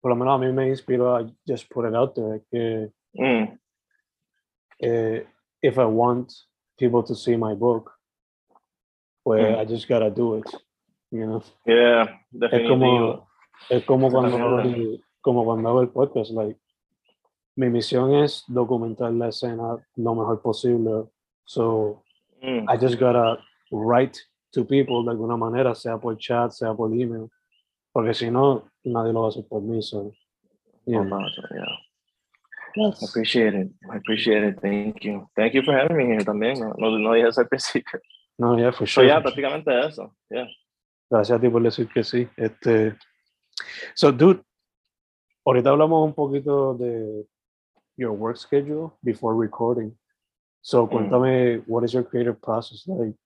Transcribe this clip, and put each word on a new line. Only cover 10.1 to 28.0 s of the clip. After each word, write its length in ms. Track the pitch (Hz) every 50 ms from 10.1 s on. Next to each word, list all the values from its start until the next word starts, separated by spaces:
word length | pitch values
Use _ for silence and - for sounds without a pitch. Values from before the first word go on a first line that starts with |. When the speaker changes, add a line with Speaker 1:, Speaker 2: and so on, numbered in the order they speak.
| 101 - 120 117 110
Speaker 1:
it, 80 | 110 107 - - - _ _ _ _ _ _ _ _ _ _
you 140 | - 110 110
know? 160 | 110 110 113 - - _ _ _
Speaker 2:
Yeah, 380 | 117 113 117 120 120 120 117 113 110 - - _ _ - - 120 117
Speaker 1:
Es 160 | - 120 117
como, 180 | 117 131 127 131
Speaker 2:
definitivo. 420 | 127 123 120 113 113 131 - - _ _ _ _ _ _ _ - -
Speaker 1:
es 140 | 127 123 -
como 220 | - 139 131 135
Speaker 2:
Eso 60 | 131 123
Speaker 1:
cuando 160 | 131 123 120 123
Speaker 2:
también 40 | 120 120 120 123
Speaker 1:
hago 60 | 120
Speaker 2:
es 60 | 113 127 120
Speaker 1:
el, 280 | 117 113 110 113 - _ _ _ _
como 240 | - 139 123 120 113
cuando 240 | 113 113 113 113 117
hago 120 | 120 127
el 80 | 127 123
podcast, 420 | - 127 135 139 - 123 107 110
like, 280 | 110 113 107 104 104 _ _ _ _ _ _ _ _ _ _ _ _ _ _ _ _ _ _ _ _
mi 140 | - 131 123
misión 440 | 117 120 110 - - 123 127 131 143
es 300 | 147 151 143 143 - -
documentar 640 | - 123 127 120 110 127 117 113 117 110 - 123 117 117
la 160 | 117 120 117
escena 480 | 107 - - 120 117 113 117 113 120 113 _ _ _
lo 200 | 135 113 117 113
mejor 260 | 113 110 110 113 107
posible. 680 | - 120 107 - - 123 120 117 113 110 110 107 110 - _ _ _ _ _ _ _
So, 580 | - - - 113 113 113 110 107 104 104 - _ _ _ _ _ _ _ _ 131
Speaker 2:
Mm. 260 | 131 127 117 107 117
Speaker 1:
I 80 | 123
just 220 | 117 127 131 120 117
gotta 400 | 127 123 120 123 117 113 117 - _ _ _ _ _ _
write 480 | - 107 107 113 120 123 135 131 - - - _ _ _ _ _ -
to 100 | 135 113
people 400 | - 135 139 135 131 123 120 117
de 60 | 120
alguna 260 | 117 110 113 113 120
manera, 360 | 117 113 113 117 123 131 127 113
sea 240 | - - 120 113
por 180 | 113 120 120 110
chat, 340 | 110 - - 120 120 120 117
sea 220 | - - 120 113 110
por 160 | 104 117 107 110
email, 360 | 120 127 117 117 113 110 113 _ _ _ _ _ _ _ _ _ _ _ _
porque 220 | _ 131